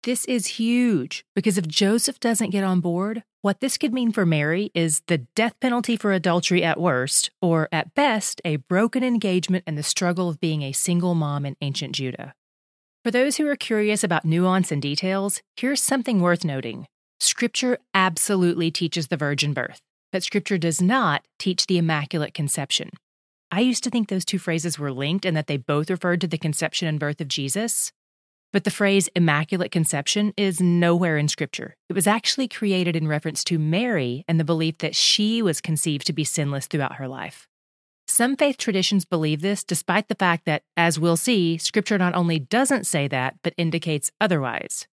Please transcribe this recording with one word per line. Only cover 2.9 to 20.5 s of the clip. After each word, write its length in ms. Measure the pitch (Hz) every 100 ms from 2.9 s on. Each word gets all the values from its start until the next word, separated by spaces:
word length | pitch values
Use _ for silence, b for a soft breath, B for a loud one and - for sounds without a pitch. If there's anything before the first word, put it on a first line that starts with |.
| 170 202 220 - _
what 180 | 196 196
this 180 | 269 -
could 160 | 302
mean 200 | 247 240
for 120 | 214 175
Mary 460 | 156 147 170 214
is 280 | 165 165 156 -
the 100 | 165 120 -
death 240 | 226 -
penalty 380 | 254 240 240 226
for 160 | 208
adultery 500 | 190 180 175 - 180
at 160 | 165 -
worst, 520 | 175 127 131 - - _
or 260 | 180 160 156
at 260 | 160 160 -
best, 460 | 285 220 - - 170
a 100 | 151
broken 480 | - 180 226 254
engagement 640 | 254 233 196 185 170 180 175
and 100 | 147
the 60 |
struggle 460 | 151 - 180 175 180
of 100 | 151
being 220 | 170 156
a 100 | 139
single 440 | 139 - 175 180 170
mom 300 | 147 143 139
in 120 | -
ancient 360 | 143 135 139 -
Judah. 380 | 131 123 131 - _ _ _ _ _ _
For 80 | 240
those 260 | 240 269 -
who 100 | 302
are 100 | 285
curious 440 | - 220 214 208
about 220 | 190 175
nuance 480 | 160 165 185 190 180
and 100 | 143
details, 600 | 143 147 185 190 196 - _ -
here's 260 | 247 277
something 380 | - 269 240 208
worth 240 | 175 170 165
noting. 420 | 135 120 - - _ _ _
Scripture 580 | - - 240 - 254 240 _
absolutely 800 | 196 185 165 - 196 175 170 165
teaches 380 | 160 170 - 147
the 80 | 160
virgin 340 | 147 143 147
birth, 300 | 139 - - _ _ _
but 100 | 190
Scripture 340 | 175 208 196